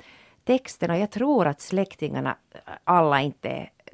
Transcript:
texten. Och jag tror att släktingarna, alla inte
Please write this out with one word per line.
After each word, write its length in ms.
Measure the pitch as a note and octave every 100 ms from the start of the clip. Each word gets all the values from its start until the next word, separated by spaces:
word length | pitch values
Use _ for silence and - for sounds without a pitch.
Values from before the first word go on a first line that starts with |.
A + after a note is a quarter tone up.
| - - - _
texten. 460 | - B3+ - - E3+
Och 60 | E3+
jag 140 | G#3
tror 360 | G3+ C4+ C4+ D#3
att 140 | C#3+
släktingarna, 760 | - F#3+ F#3+ - D3 C#3 C3+ - _ - - -
alla 360 | - F3+ D#3+ C#3
inte 480 | C#3+ - A#2 C3 - _ -